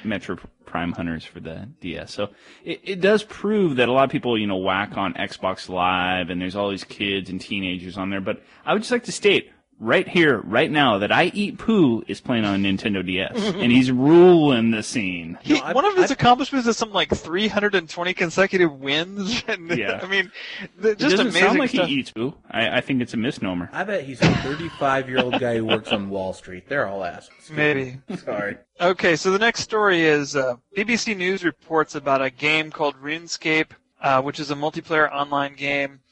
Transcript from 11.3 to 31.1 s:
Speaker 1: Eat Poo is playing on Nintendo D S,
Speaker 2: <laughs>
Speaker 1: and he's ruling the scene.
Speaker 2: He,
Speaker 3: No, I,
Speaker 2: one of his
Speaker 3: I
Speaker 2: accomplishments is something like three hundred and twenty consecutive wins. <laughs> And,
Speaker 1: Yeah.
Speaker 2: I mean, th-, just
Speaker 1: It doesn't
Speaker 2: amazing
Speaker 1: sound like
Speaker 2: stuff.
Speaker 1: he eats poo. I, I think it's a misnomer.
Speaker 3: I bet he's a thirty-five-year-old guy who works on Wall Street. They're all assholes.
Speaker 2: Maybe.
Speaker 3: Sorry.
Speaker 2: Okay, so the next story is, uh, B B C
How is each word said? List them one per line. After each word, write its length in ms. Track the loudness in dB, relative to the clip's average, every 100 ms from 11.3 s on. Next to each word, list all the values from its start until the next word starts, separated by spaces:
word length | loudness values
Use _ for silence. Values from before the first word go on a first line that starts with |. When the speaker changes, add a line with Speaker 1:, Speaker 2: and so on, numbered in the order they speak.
Speaker 1:
Eat 240 | 0 -4 -4
Poo 440 | 2 4 4 4 -4
is 140 | -8
playing 240 | -2 0 2
on 180 | 2
Nintendo 420 | 2 0 0 -2 -2
D 140 | -2
S, 160 | -2 -2
Speaker 2:
<laughs> 200 | -4 0
Speaker 1:
and 160 | 4
he's 200 | 6 4
ruling 800 | 4 6 10 10 8 6 4 2
the 100 | 0
scene. 540 | -2 -4 -4 -4 -8 -6
Speaker 2:
He, 120 | 0 0
Speaker 3:
No, 40 |
I, 140 | 2
Speaker 2:
one 120 | 2 2
of 120 | 2
his 140 | 2
Speaker 3:
I 20 |
Speaker 2:
accomplishments 540 | 2 4 4 2 0 0
is 100 | -2
something 160 | -2 -2
like 140 | 0
three 340 | -2 -2 -2 0
hundred 260 | 0 0 0
and 140 | -2
twenty 240 | -4 -4
consecutive 600 | -2 0 2 2 4 2
wins. 680 | 0 -2 -2 -2 -6 -4 -4 -4
<laughs> 0 |
And, 300 | -6 -4 -2
Speaker 1:
Yeah. 220 | -2 -6
Speaker 2:
I 60 | -2
mean, 240 | -2 -2 -8 -16 -14 -16 -2
th-, 160 | -2 2
just 160 | 2
Speaker 1:
It 40 | 2
doesn't 100 | 2
Speaker 2:
amazing 140 | 4
Speaker 1:
sound 180 | 4 4
like 100 | 2
Speaker 2:
stuff. 160 | 0 0
Speaker 1:
he 60 | -2
eats 160 | -4
poo. 220 | -4 -6 -6 -8
I, 280 | -2 0 0
I 40 |
think 200 | 0 -2
it's 120 | -2
a 40 | -2
misnomer. 520 | -4 -4 -4 -4 -6
Speaker 3:
I 100 | -6
bet 200 | -4 -6 -6
he's 160 | 0
a 120 | 2 2
thirty-five-year-old 1000 | -2 -6 -8 -2 0 0 0 -2 0 0
guy 180 | 0 0
who 80 | 0
works 240 | -2 -2
on 180 | -4 -4
Wall 220 | -6 -6
Street. 340 | -8 -14 -16 -6
They're 180 | -4 -4
all 160 | -4
assholes. 480 | -8 -8 -18 -20 -10
Speaker 2:
Maybe. 480 | 0 2 2 -4 -10 -12 -10
Speaker 3:
Sorry. 340 | -6 -6 -6 -8 _ -2
Speaker 2:
Okay, 360 | 0 2 2 2
so 140 | 0
the 80 | 2
next 220 | 2 0
story 420 | -4 0 2 4 4
is, 300 | 2 0 -2
uh, 180 | -2 -4 _
B 100 | -6
B 120 | -2 -2
C 180 | -2